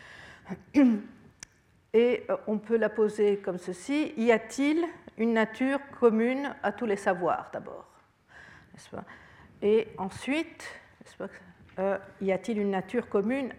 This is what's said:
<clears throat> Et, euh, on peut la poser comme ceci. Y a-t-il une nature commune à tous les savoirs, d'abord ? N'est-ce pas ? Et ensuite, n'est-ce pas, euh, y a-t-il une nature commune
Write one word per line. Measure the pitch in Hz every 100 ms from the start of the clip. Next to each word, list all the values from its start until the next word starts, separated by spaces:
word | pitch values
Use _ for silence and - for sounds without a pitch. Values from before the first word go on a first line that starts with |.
| - - - - - 185 - 285
<clears throat> | 254 208 - - - - - _ _ _ _
Et, | 220 240 247 -
euh, | 190 -
on | 214
peut | 214 226
la | 214
poser | 214 214 208 208 202
comme | 196 180
ceci. | - 180 - 285 311 -
Y | 226
a-t-il | 220 - - 285 311 330 - - -
une | 226
nature | 226 220 - 262 269 269 -
commune | 233 220 233 262 285 -
à | 202
tous | 208 240
les | 202
savoirs, | 214 180 170 - -
d'abord ? | - - - - _ _ _ _ - - - -
N'est-ce | - -
pas ? | - - - - - - -
Et | 202 220 - -
ensuite, | 185 - - 302 320 - - - - _
n'est-ce | - -
pas, | 190 - - - - -
euh, | 190 190 - -
y | 190
a-t-il | 185 185 208
une | 202
nature | 190 185 240 -
commune | 208 202 269 254